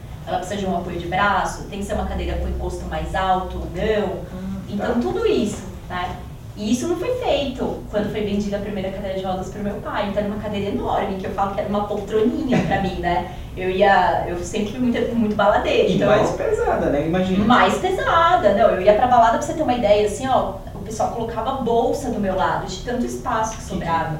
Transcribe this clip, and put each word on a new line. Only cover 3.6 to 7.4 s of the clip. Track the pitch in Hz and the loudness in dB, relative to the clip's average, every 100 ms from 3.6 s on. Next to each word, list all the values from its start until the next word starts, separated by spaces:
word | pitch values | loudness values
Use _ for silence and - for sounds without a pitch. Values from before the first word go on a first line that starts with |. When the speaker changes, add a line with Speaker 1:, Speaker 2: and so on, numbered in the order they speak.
| 165 | -6
Speaker 1:
não. | 160 214 208 190 180 - | -2 0 0 0 -4 -8
Speaker 2:
Ah, | 185 190 190 - | -10 -8 -8 -6
Speaker 1:
Então, | 202 214 | -4 -2
Speaker 2:
tá. | 240 | 0
Speaker 1:
tudo | 349 440 453 | 0 0 2
isso, | 277 208 - - - - | 2 0 -2 -10 -12 -8
né? | 180 180 - - - - - | -6 -6 -8 -10 -14 -14 -6
E | 208 | 0
isso | 247 339 | 0 0
não | 349 | -2
foi | 494 508 | -2 -2
feito | - 277 | 0 0